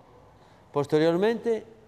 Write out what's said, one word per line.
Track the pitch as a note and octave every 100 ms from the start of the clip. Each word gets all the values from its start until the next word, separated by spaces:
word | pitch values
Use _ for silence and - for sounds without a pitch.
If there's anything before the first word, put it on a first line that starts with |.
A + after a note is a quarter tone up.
| - - - - - - -
Posteriormente, | D3 C#3 D#3 D#3+ E3+ G#3 A#3 A#3 A3 - -